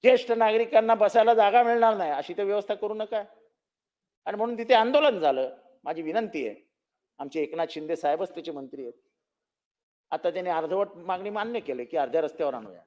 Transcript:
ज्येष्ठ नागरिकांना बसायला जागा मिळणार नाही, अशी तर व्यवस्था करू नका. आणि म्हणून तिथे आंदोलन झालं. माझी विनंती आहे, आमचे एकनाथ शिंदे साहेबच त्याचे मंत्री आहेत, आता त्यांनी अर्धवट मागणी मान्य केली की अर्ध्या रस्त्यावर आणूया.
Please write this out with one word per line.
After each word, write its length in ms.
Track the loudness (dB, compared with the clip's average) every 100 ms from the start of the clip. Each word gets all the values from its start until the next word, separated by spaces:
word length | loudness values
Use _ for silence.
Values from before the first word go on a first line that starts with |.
ज्येष्ठ 260 | 6 4 2
नागरिकांना 600 | 0 2 2 4 2 4
बसायला 400 | 2 4 4 4
जागा 280 | 6 6 6
मिळणार 340 | 4 4 2 2
नाही, 140 | -2
अशी 240 | -4 -6 -4
तर 60 |
व्यवस्था 300 | -2 -2 -4
करू 200 | -6 -6
नका. 280 | -6 -6 -8 -8 _ _ _ _ _ _ _ _ _ -10
आणि 100 | -6
म्हणून 220 | -4 -4
तिथे 160 | 2
आंदोलन 440 | 4 6 4 4 2
झालं. 360 | 0 0 -2 -8 _ _
माझी 180 | -10 -8
विनंती 440 | -4 -4 -4 -6 -8
आहे, 60 | -10 _ _ _ _ _ _
आमचे 240 | -8 -4
एकनाथ 240 | -4 -4 -6
शिंदे 260 | -6 -8 -4
साहेबच 380 | -2 -2 -4
त्याचे 180 | -8 -12
मंत्री 300 | -12 -12 -14
आहेत, 100 | -14 -16 _ _ _ _ _ _ _ _ _ _ _
आता 180 | -4 -4
त्यांनी 200 | -4 -2
अर्धवट 440 | -2 -2 -2 -2 -6
मागणी 340 | -8 -6 -6
मान्य 300 | -6 -4 -6
केली 240 | -6 -8
की 120 | -4 -2
अर्ध्या 240 | 0 0
रस्त्यावर 340 | -2 -4 -6
आणूया. 260 | -6 -12 -20